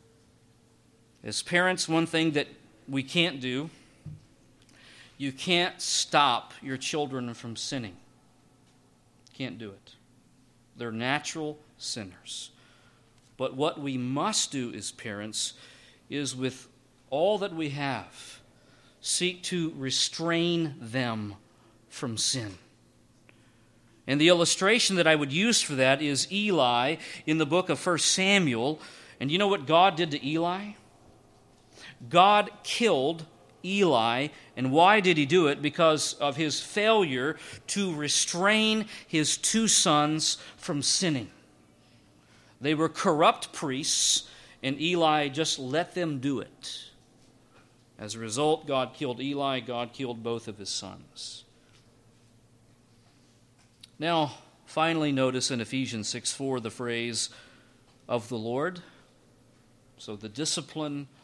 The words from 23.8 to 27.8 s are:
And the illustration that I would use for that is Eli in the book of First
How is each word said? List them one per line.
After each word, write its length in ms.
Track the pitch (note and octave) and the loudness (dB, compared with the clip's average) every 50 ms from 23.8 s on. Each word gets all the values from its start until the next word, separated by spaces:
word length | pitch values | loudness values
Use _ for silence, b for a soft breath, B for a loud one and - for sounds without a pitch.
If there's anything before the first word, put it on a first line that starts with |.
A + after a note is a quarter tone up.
| b b b b _ | b b b b _
And 160 | - C3+ D3 | -2 2 4
the 80 | D#3 E3+ | 6 6
illustration 680 | F3+ E3+ E3+ D#3 - - F#3+ G3 A3+ B3 - - F#3+ F3 | 6 6 6 2 2 2 2 4 4 4 2 2 2 4
that 100 | E3 D#3+ | 6 6
I 80 | D#3 | 6
would 180 | D3 D3 C#3 C3+ | 4 4 0 0
use 260 | E3+ G3+ A#3+ A3+ - | 0 2 2 2 2
for 140 | - - D3+ | 0 0 0
that 300 | C3 C3 C3 C3+ C#3+ D3+ | 2 4 4 4 4 2
is 280 | D3 C#3+ C3 - - | 0 0 -2 -2 -2
Eli 640 | F#3 G3+ G#3 G#3 F#3 D#3+ C3 B2 A#2+ A#2+ B2 C#3+ D#3+ D#3+ B B B B B | -2 -2 0 2 2 4 4 4 4 2 2 0 -2 -4 B B B B B
in 140 | D3+ D#3+ D#3+ | 0 0 2
the 80 | D#3 C#3 | 2 2
book 220 | D#3 D3 C#3+ C#3+ | 2 2 2 0
of 100 | C#3+ | -2
First 320 | C3+ | -2